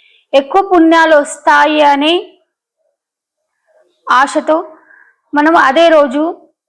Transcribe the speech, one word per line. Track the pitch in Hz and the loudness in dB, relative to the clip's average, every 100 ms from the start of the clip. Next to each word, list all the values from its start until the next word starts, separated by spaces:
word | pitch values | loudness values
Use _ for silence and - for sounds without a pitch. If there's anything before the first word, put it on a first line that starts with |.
| _ _ _ | _ _ _
ఎక్కువ | 269 277 392 381 | -4 -2 -2 0
పుణ్యాలు | 359 320 330 320 302 | 2 2 2 2 0
వస్తాయి | 294 - 330 294 294 302 | 0 -6 -2 0 0 0
అనే | 294 285 302 359 427 _ _ _ _ _ _ _ _ _ _ _ _ _ _ _ _ _ - | 0 0 -2 -4 -6 _ _ _ _ _ _ _ _ _ _ _ _ _ _ _ _ _ -4
ఆశతో | 254 277 302 - 320 - - _ _ _ _ _ | -2 -2 -2 -2 -4 -6 -18 _ _ _ _ _
మనం | 294 302 330 | -2 0 2
అదే | 269 269 339 | 0 2 2
రోజు | 311 285 277 320 392 _ _ | 2 0 -2 -6 -8 _ _